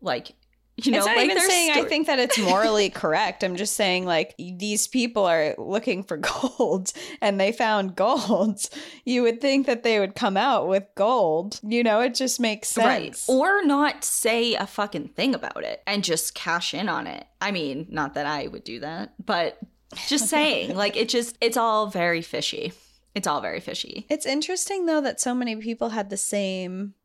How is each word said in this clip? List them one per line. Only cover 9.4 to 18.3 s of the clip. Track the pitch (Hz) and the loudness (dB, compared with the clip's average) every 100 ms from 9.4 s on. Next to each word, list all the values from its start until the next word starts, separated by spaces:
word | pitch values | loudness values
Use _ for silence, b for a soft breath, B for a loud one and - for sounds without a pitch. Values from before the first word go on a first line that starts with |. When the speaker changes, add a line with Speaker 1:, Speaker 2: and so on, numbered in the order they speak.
Speaker 2:
think | 277 277 262 | 2 2 2
that | 233 | 0
they | 233 220 | 2 2
would | 196 | 2
come | 196 233 196 | 0 0 2
out | 254 226 147 | 4 2 2
with | 190 196 | 0 0
gold. | - 202 254 175 156 190 - | 0 4 4 4 2 -2 -6
You | 208 233 | -2 2
know, | 233 214 | 4 4
it | 254 | 2
just | 240 262 - | 0 -2 0
makes | 226 214 - - | 0 -2 -4 2
Speaker 1:
Right. | 233 254 - | 4 2 -2
Speaker 2:
sense. | - - | -6 0
Speaker 1:
Or | 262 320 403 | 2 4 4
not | 339 277 294 - | 4 4 2 0
say | - - 226 233 240 | -4 0 0 2 2
a | 220 196 | 0 -4
fucking | - 208 170 147 | -4 -4 -6 -8
thing | - 233 | -2 0
about | 240 - - | 0 -4 -8
it | 55 55 - | -8 -8 -4
and | 202 | -2
just | 175 160 - | 0 0 -2
cash | - - 170 180 | -4 -2 -2 -2
in | 147 202 | -4 -2
on | 151 87 | -2 -4
it. | - - - | -10 -12 -6
I | 196 | -4
mean, | 190 147 135 175 | -2 -4 -4 -6
not | 156 143 | -6 -4
that | 147 | -4
I | 147 | -4